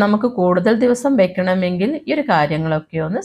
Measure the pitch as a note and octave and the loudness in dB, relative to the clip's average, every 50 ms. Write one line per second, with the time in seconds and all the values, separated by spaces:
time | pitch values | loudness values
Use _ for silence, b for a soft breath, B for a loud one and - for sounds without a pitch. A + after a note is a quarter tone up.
0 | G#3 G3+ G#3 G#3 A#3+ A#3+ - F#3+ F3+ F3+ F3+ F3+ F3+ G#3+ A#3 A3 B3 B3 A#3+ B3 | 4 4 2 0 0 -2 -2 0 2 2 2 2 2 2 2 2 2 2 2 0
1 | - C#4 C#4 G#3+ F#3 F3+ - F#3 F#3 F#3 F#3 F#3 F#3 F3+ F3+ F3 G3 C4 D#4+ - | 0 0 2 2 2 2 0 -2 -2 0 0 0 0 -2 -2 -2 -2 -2 -2 -4
2 | - - D#4 D4 D#4+ B3+ F3+ D#3 D3 D3 D#3 D#3 D#3+ D#3+ D#3 D#3 - - E3 D#3+ | -4 -4 -4 -2 0 2 2 2 2 2 0 -2 -2 -2 -2 -4 -4 -6 -6 -4
3 | D#3+ D#3+ G3+ D#4+ | -4 -4 -4 -6